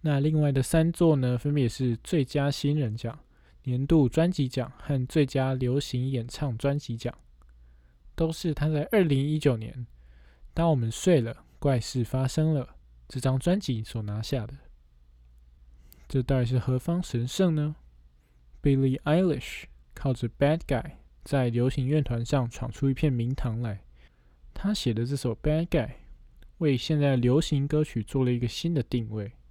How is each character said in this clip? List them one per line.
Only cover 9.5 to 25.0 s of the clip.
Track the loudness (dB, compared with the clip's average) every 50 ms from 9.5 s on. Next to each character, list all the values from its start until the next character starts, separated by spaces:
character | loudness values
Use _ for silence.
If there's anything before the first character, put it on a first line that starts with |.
| 2
年 | 2 -4 -10 -10 -12 -14 -14 -16 -20 -20 -20 -20 -20 -20 -20 -20 _ -20 -8 -2
《当 | 0 2 4
我 | 4
们 | 2 2 -2
睡 | -4 0 2 4 4 4
了， | 4 0 -6 -12 -16 _ _ -2
怪 | 0 2 2 2
事 | 0 -2 -2 -2 -2
发 | -2 0 -2 -2 0
生 | 0 0 0 2 0
了》 | 0 -2 -6 -12 -20 -20 -20 -20 -20 -20 -12
这 | -10 -4
张 | -2 0 0 0
专 | 2 0 0 0
辑 | 0 -4 -4 -4 -6
所 | -6 -8 -8
拿 | -6 -4 -6 -6
下 | -4 -4 -4 -6 -6
的。 | -8 -12 -16 -18 -20 -20 _ _ _ _ _ _ _ -20 -20 -20 -20 -20 -20 _ -20 -20 _ -20 -20 -20 -20 -20 -20 -20 -20 -20 -4
这 | -2 -2 0
到 | 2 0 0
底 | 2 2
是 | 0 0
何 | 0 0 -2 -2
方 | -2 -2 -2 -2 -4
神 | -4 -4 -4 -4 -4
圣 | 0 0 2 2 2
呢？ | 0 -2 -4 -6 -8 -16 -20 _ -20 -20 -20 _ _ _ _ _ _ _ _ -20 0 2
Billie | 2 4 4 4 2 0 0
Eilish | 0 2 2 4 4 2 2 0 -4 -10 -14 -14 -16 -18 -20 -20 -20 _ -18
靠 | -6 -2 -2
着 | -2 -2 -2 -6 -2 2
《Bad | 2 2 2 0
Guy》 | -2 -2 -2 -2 -2 -6 -14 -18 -20 -20 -20 -20 -8
在 | -2 0 2 2 2
流 | 2 2 0 2
行 | 0 0 -2
乐 | 2 2 2
团 | 2 0 -2 -4 -2
上 | 0 0 0 0 -2
闯 | -4 -8 -8 -8
出 | -6 -2 0 0
一 | 0
片 | 2 0 0 2
名 | 0 -2 -2 -2
堂 | -2 -2 -2 -2 -4
来。 | -4 -6 -6 -8 -12 -18 -20 -20 -20 -20 _ _ _ _ _ _ -20 -16
她 | -12 -6 -4 -2 -2
写 | -2 -2 -2
的 | -2 -2